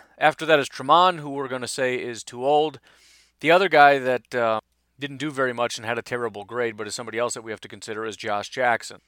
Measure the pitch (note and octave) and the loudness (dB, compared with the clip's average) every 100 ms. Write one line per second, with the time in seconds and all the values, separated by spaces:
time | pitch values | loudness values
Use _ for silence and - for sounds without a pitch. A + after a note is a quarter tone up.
0 | _ - D3 - D#3 D3+ B2+ - C3 E3 | _ 0 0 2 2 2 2 -6 4 6
1 | F#3 E3+ D3 C#3 C3 B2+ A#2+ - B2+ B2 | 4 2 -8 -8 -8 -8 -8 -4 -2 -2
2 | A2 A2+ - B2 C3 D3+ D3+ C#3 _ _ | -6 -10 -14 -4 2 2 2 -4 _ _
3 | _ _ _ - D3 F3+ F#3+ D3+ C#3+ C#3 | _ _ _ -4 4 4 6 8 8 8
4 | B2+ B2 - B2+ A2+ A2 _ _ _ - | 2 -2 -2 -2 0 0 _ _ _ -12
5 | C#3 C3+ D3+ C3+ B2+ A#2 A#2 - A2 A#2 | -12 -8 -6 -2 -2 0 -4 -4 -6 -6
6 | - B2 A#2 G2+ G2+ A#2+ A#2 G#2+ G#2+ A2+ | -4 -6 -6 -8 -10 -4 -4 -6 -10 -10
7 | A#2 A2 A#2+ B2 A2+ G#2 G#2+ G#2 - G#2+ | -8 -4 -4 -6 -12 -14 -14 -16 -12 -10
8 | A2 F#2+ A2 G#2 G2+ - B2 A2+ - G2+ | -10 -8 -6 -6 -6 -2 0 0 -4 -18